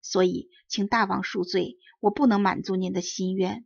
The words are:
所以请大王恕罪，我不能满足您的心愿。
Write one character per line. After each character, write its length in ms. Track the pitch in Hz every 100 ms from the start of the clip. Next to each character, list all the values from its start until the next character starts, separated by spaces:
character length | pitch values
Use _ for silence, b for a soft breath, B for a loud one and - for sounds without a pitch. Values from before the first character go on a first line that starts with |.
所 200 | - 185
以 280 | 185 175 - b b
请 180 | - 202
大 180 | 233
王 180 | 202 190
恕 200 | 190 202
罪， 360 | 180 190 175 - b b
我 120 | 208
不 160 | 208 277
能 120 | 202
满 220 | 196 -
足 140 | 175 190
您 160 | 185
的 80 | 185
心 340 | 175 - 185
愿。 300 | 190 185 214